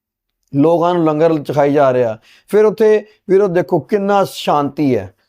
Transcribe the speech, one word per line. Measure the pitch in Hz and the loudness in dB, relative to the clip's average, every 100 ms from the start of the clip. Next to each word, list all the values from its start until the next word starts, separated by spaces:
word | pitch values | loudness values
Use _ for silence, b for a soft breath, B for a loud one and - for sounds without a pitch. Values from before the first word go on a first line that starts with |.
| _ _ _ _ _ | _ _ _ _ _
ਲੋਕਾਂ | 139 156 170 170 | 0 2 2 0
ਨੂੰ | 175 | 0
ਲੰਗਰ | 160 151 165 160 | 0 2 0 0
ਚਖਾਈ | 135 135 147 | -4 -2 0
ਜਾ | 143 139 | 2 2
ਰਿਹਾ। | 127 120 107 b b b | 2 -2 -4 b b b
ਫਿਰ | 202 | 0
ਉੱਥੇ, | 214 202 220 214 208 b - | 0 2 2 0 -2 b -2
ਵੀਰੋ, | 190 202 | 0 2
ਦੇਖੋ, | 170 170 175 | -2 -2 -4
ਕਿੰਨਾ | 135 208 196 202 | -2 -4 0 0
ਸ਼ਾਂਤੀ | 185 - - 151 143 139 147 120 | -2 -4 -4 -2 -2 -2 -2 -2
ਹੈ, | 92 _ | -4 _